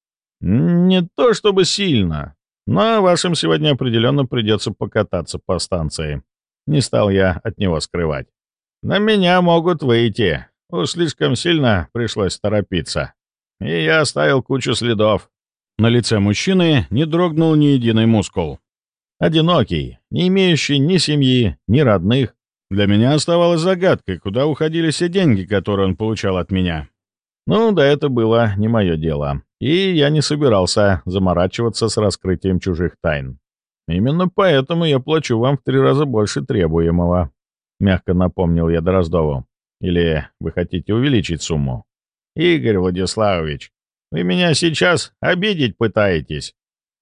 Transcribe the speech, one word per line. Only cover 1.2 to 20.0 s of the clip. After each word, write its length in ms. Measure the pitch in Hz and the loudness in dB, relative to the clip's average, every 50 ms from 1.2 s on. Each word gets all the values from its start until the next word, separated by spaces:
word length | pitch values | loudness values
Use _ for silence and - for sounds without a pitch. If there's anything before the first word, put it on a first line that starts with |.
| 254 240 208 | 2 2 2
чтобы 300 | - - 214 196 190 180 | 2 0 0 2 2 2
сильно, 720 | - - - 202 185 143 110 95 85 78 76 71 73 - _ _ _ _ _ _ | 0 0 -2 0 0 2 2 0 0 -2 -4 -8 -12 -16 _ _ _ _ _ _
но 360 | - 117 185 214 226 226 214 | -2 0 0 2 2 2 2
вашим 320 | 190 180 175 160 - 180 165 | 2 2 2 2 0 -2 -2
сегодня 380 | - - 160 160 151 151 151 | -2 0 0 0 0 0 0
определенно 540 | 143 - 139 127 113 113 113 123 139 143 135 | 0 0 0 0 0 2 2 2 2 0 0
придется 460 | 120 - 123 110 104 110 98 - 117 | -2 -2 -2 0 0 0 0 -2 -6
покататься 680 | 95 - 110 104 - 113 101 - - 87 76 - - - | -6 -6 -8 -4 -2 -2 -2 -2 -4 -6 -6 -8 -10 -10
по 200 | - - 95 85 | -6 -4 -4 -4
станции». 640 | - - 95 85 80 76 - - 80 76 73 67 - _ _ _ _ _ _ _ _ | -4 -4 -4 -4 -4 -6 -6 -6 -6 -6 -8 -8 -12 _ _ _ _ _ _ _ _
Не 140 | - 151 147 | -2 -2 -2
стал 300 | - - - 120 110 101 | 0 0 0 0 2 2
я 300 | 98 98 95 92 90 - | 2 2 2 2 0 -2
от 160 | - 113 - - | -6 -10 -6 -4
него 220 | 104 92 82 76 | -2 -2 -2 -2
скрывать. 480 | - - - 87 85 80 73 67 62 - _ _ _ _ _ _ _ _ _ _ | -4 -6 -6 -4 -4 -4 -4 -6 -8 -14 _ _ _ _ _ _ _ _ _ _
«На 160 | - 101 151 196 | -6 -4 -2 0
меня 440 | 208 220 214 202 185 175 180 185 | 0 0 2 2 2 2 2 2
могут 400 | 180 175 170 165 160 180 180 151 | 4 2 2 2 2 0 -2 0
выйти. 640 | 156 127 117 113 117 117 104 - 110 87 73 64 - - _ _ _ _ | 0 0 2 2 2 0 0 0 0 0 -2 -2 -6 -14 _ _ _ _
Уж 200 | 175 175 170 - | -6 -6 -4 -4
слишком 440 | - 170 175 151 - - 151 147 127 | -4 -4 -4 -4 -2 -4 -2 -2 -2
сильно 540 | - - 175 170 156 139 120 104 92 78 - | -2 -2 -2 0 0 2 2 0 0 -2 -6
пришлось 460 | - - - - - 110 101 87 - - | -6 -6 -6 -4 -4 -4 -4 -4 -4 -4
торопиться. 760 | - 101 104 104 98 - 95 85 - - - 78 71 - - _ _ _ _ _ _ _ _ - | -4 -2 -2 -2 -2 -2 -4 -6 -6 -4 -6 -6 -6 -6 -10 _ _ _ _ _ _ _ _ -10
И 240 | - 147 165 165 156 | -8 -6 -4 -2 0
я 160 | 160 156 160 | 0 2 2
оставил 420 | 147 - - 147 151 151 139 131 | 0 0 -2 0 0 0 0 0
кучу 320 | 127 - 135 131 - - 117 | -2 -2 -4 -4 -2 -2 -4
следов». 540 | - 120 120 117 101 107 107 104 92 - _ _ _ _ _ _ _ _ _ _ - | -2 -2 -2 0 2 2 2 2 0 -2 _ _ _ _ _ _ _ _ _ _ 0
На 100 | 107 117 | 2 2
лице 320 | 120 120 110 - 113 104 | 2 2 2 0 0 2
мужчины 640 | 101 104 104 - - 185 190 185 175 165 151 123 87 - | 2 2 0 0 0 0 2 2 2 2 2 0 0 -2
не 140 | 95 127 165 | -2 -2 -2
дрогнул 520 | 156 156 170 180 170 151 156 160 160 156 | 0 0 0 0 0 0 2 2 2 4
ни 100 | 151 147 | 4 4
единый 400 | 143 139 131 117 113 110 110 113 | 4 2 2 2 2 2 2 4
мускул. 540 | 113 113 107 92 - - 95 85 76 - - _ _ _ _ _ _ _ _ _ _ _ - | 4 2 2 0 -2 -4 -4 -4 -4 -6 -10 _ _ _ _ _ _ _ _ _ _ _ -2
Одинокий, 800 | 160 170 156 160 156 170 180 151 107 - 90 78 67 64 62 - | -2 0 2 2 2 2 2 2 2 0 -2 -4 -4 -6 -10 -16